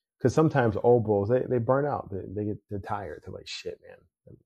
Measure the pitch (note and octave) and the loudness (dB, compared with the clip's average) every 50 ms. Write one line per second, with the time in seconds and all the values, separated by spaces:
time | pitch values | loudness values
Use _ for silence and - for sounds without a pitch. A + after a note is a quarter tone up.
0 | _ _ _ _ - B2 - D#3+ D#3+ D3+ D#3 C#3 A#2+ A2+ F#2+ - - A#2+ A#2+ A#2+ | _ _ _ _ 0 2 4 4 4 4 4 4 2 2 2 2 4 4 4 4
1 | G#2+ G#2+ G#2 G2+ G2 G#2 B2+ B2+ - - B2+ B2 A2+ B2 B2+ C#3 D3 C#3+ A#2+ - | 4 2 2 2 2 2 2 0 0 0 -2 -2 2 2 2 2 2 -2 -4 -4
2 | - - G2+ F#2 - - F#2+ G#2 G#2 G#2+ G2+ - _ - G#2 G2 - - A2 G2+ | -6 -8 -10 -10 -10 -10 -8 -6 -6 -6 -6 -8 _ -12 -12 -12 -10 -8 -10 -8
3 | G2 D2+ - - - G2 G2 - - - - - - - - - _ - - - | -10 -10 -14 -14 -16 -16 -16 -16 -16 -16 -14 -12 -12 -12 -12 -14 _ -20 -20 -20
4 | _ _ _ _ _ - - - _ | _ _ _ _ _ -20 -20 -20 _